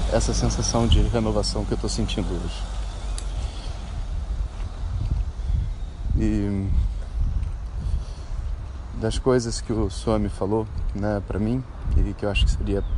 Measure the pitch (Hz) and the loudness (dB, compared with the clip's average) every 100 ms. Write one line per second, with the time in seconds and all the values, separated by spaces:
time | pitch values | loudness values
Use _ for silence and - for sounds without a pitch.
0 | - 113 113 113 120 - 117 117 117 110 | 2 2 2 2 2 2 2 2 6 6
1 | 107 117 110 104 101 110 101 107 107 - | 6 4 2 2 0 -2 -2 -2 -2 -2
2 | 104 - 90 87 87 - - - - - | -2 0 -2 -2 -4 -4 -6 -4 -6 -6
3 | - - - - - - - - - - | -6 -4 -4 -4 -4 -6 -8 -6 -6 -6
4 | - - - - - - - - - - | -4 -4 -4 -4 -4 -6 -8 -6 -6 -2
5 | - - - - - - - - - - | 0 0 -2 -4 0 0 0 -4 -6 -6
6 | - - 110 107 101 101 98 - - - | 0 2 4 4 2 0 2 4 4 0
7 | - - - - - - - - - - | -2 0 2 2 -2 -4 -6 -4 0 0
8 | - - - - - - - - - - | -2 -8 -6 -6 -4 -6 -6 -8 -8 -2
9 | 110 113 - 127 117 110 - 110 101 - | 0 2 4 4 2 -2 -2 0 0 0
10 | - 110 104 - 98 110 110 - - 101 | 0 2 2 0 0 0 0 -2 -2 -2
11 | 101 104 95 98 107 127 127 - - - | 0 0 -2 0 0 0 -4 -6 0 4
12 | 104 98 104 98 - - 101 98 - | 2 2 0 4 4 4 2 0 2